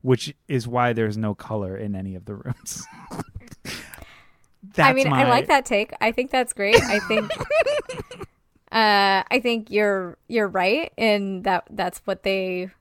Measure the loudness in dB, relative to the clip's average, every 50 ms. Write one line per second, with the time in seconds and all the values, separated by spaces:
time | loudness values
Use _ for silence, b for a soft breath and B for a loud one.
0 | 4 4 2 2 2 -10 -12 _ _ -4 -4 -4 -4 -2 0 2 2 2 2 2
1 | 0 0 0 -2 -2 -4 -4 -6 -8 -6 -6 -4 -4 -6 -6 -8 -6 -6 -6 -6
2 | -6 -8 -10 -10 -12 -12 -12 -10 -8 -8 -10 -8 -10 -14 -14 -14 -14 -16 -20 -20
3 | -16 -14 -12 -12 -12 -12 _ -18 -18 -18 -20 _ _ B B B B B B B
4 | B B B B B B B B B B _ _ -20 -8 0 4 4 4 6 4
5 | 2 4 4 4 4 4 4 2 4 4 4 4 4 2 0 0 0 -2 -4 -2
6 | -2 0 0 -2 -4 0 0 -2 -2 -2 -2 -2 2 6 6 6 6 4 -2 -2
7 | 0 0 0 0 0 -2 -6 -8 -4 -2 0 0 2 0 -2 -4 -6 -8 -12 -12
8 | -12 _ -14 -16 -16 _ _ _ _ _ _ _ _ _ 0 2 4 4 4 4
9 | 4 4 2 2 0 0 -2 0 0 0 -2 -2 -4 -2 0 2 2 2 0 0
10 | -4 -8 -12 _ _ _ -2 0 0 0 0 0 2 2 2 2 -2 -6 _ 0
11 | 2 2 2 2 0 -4 -6 -4 -2 0 0 0 -2 -6 -6 -4 -4 -4 -4 -6
12 | _ -6 -6 -2 -2 -2 -2 0 -2 -2 -4 -4 -6 -8 _ _